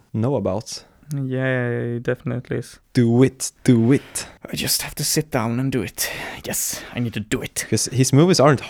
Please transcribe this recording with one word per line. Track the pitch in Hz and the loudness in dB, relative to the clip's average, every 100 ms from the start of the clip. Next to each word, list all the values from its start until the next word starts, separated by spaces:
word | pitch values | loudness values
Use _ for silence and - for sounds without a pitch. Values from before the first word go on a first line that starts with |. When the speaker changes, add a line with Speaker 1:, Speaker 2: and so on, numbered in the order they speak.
| - | -8
Speaker 1:
know | 110 117 135 | -4 -2 0
about. | 98 95 - - - _ - | -2 -4 -8 -16 -18 _ -10
Speaker 2:
Yeah, | 143 131 127 131 127 120 120 120 120 | -6 -4 -4 -2 -2 -2 -2 -4 -4
it | |
definitely | 123 123 - 123 - 123 | -4 -4 -4 -6 -6 -8
is. | - - _ | -8 -18 _
Speaker 1:
Do | - 117 117 | 2 4 6
it, | 127 - - - | 4 2 -10 -2
do | - 120 113 | 4 4 6
it. | 135 - - - - - | 2 0 -12 -12 -16 -10
Speaker 2:
I | - | -6
just | - - | -2 -4
have | - - | -4 -6
to | |
sit | 147 - 151 | -2 -2 -2
down | - 113 117 | -2 -2 -2
and | 135 | -2
do | 127 | -2
it. | 92 - - - - - | -4 -6 -8 -6 -12 -12
Yes, | - 98 - - - | -8 -6 -6 -8 -10
I | - | -6
need | 120 | -4
to | 110 | -4
do | 104 131 | -4 -4
it. | - - - | -4 -8 -2
Speaker 1:
'Cause | 110 - | -2 0
his | 123 131 | 0 4
movies | 131 175 170 | 6 6 6
aren't | 139 131 | 6 4